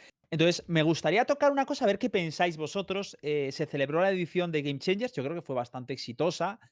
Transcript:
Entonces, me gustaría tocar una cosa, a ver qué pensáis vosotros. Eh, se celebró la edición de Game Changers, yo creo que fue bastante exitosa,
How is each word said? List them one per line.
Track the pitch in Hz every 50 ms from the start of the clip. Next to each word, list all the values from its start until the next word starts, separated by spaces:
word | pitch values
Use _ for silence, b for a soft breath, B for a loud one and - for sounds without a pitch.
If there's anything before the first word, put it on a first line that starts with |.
| B B B _ _ _
Entonces, | - 156 160 170 170 - - -
me | 170 160 151
gustaría | 160 165 - - 156 165 208 254
tocar | - 285 285 294 285
una | 285 277 269
cosa, | 262 294 - 262
a | 208
ver | 202 202
qué | - 247
pensáis | - 202 170 160 147 - 180 175 165 156
vosotros. | 156 147 - 196 190 - 190 196 202 - - - -
Eh, | 147 147 147 139 135
se | - - 156
celebró | 143 - 143 139 135 147 165 185
la | 196
edición | 196 185 175 156 - 180 175 175 160
de | 151
Game | 139 147 143 135
Changers, | - - 185 202 240 247 -
yo | - 123
creo | 135 165
que | - -
fue | - 135
bastante | 123 120 - - 127 123 117 139
exitosa, | 123 - - 117 - 147 175 160 - 165 185 202 b b b